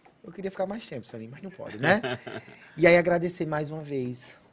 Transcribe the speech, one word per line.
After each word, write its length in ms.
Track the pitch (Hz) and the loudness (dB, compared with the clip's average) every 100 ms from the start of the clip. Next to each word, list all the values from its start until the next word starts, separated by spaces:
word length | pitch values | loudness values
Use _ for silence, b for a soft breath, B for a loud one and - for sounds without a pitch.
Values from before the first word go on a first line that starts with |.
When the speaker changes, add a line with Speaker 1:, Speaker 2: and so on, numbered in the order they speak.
| - _ | -20 _
Speaker 1:
Eu 80 | - | -18
queria 180 | 202 190 | -10 -8
ficar 160 | 190 190 | -4 -6
mais 220 | 214 - | -6 -10
tempo, 180 | 135 - | -10 -10
Salim, 220 | 117 113 | -12 -12
mas 160 | 139 | -14
não 80 | 190 | -16
pode, 260 | - 110 107 | -12 -12 -2
né? 240 | 147 202 | 2 4
Speaker 2:
<laughs> 720 | 127 120 - 107 - - - - | 2 -6 -8 -12 -14 -20 -10 6
Speaker 1:
E 120 | 170 | 8
aí 100 | 175 | 8
agradecer 480 | 175 175 165 - 156 | 6 2 0 -2 -2
mais 240 | 151 147 | -2 -4
uma 120 | 156 | -8
vez, 520 | 147 139 123 123 - - _ | -6 -4 -4 -8 -14 -18 _